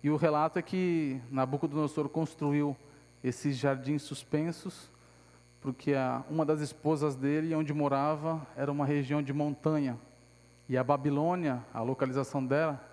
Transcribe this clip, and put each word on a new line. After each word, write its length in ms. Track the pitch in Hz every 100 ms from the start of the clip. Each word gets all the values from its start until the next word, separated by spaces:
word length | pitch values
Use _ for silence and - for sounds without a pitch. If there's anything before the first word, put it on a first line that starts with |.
e 60 | 143
o 60 | 151
relato 440 | 160 151 160 180
é 20 |
que 580 | 165 185 180 165 147 131 120
Nabucodonosor 760 | 131 131 143 156 143 151 147 139
construiu 680 | 160 160 - 147 147 147 139 - - - -
esses 340 | 127 123 147 135
jardins 460 | 139 135 127 147
suspensos, 880 | - 143 - 151 160 170 190 - - - - - - - - -
porque 340 | 135 127 -
a, 300 | 135 131 127 135
uma 160 | 156 151
das 160 | 156
esposas 540 | 147 - 151 156 147 131
dele, 380 | 135 151 160 160
onde 180 | 151
morava, 720 | 147 143 139 147 156 160 160 143 -
era 160 | 139
uma 140 | 143 139
região 360 | 143 131 147
de 120 | 139
montanha, 640 | 139 147 135 156 156 135 117 - - - - - - -
e 80 | 127
a 60 |
Babilônia, 800 | 127 143 143 143 160 180 160 123 117
a 80 | -
localização 640 | 113 131 135 131 131 139 131
dela, 420 | 139 160 135 -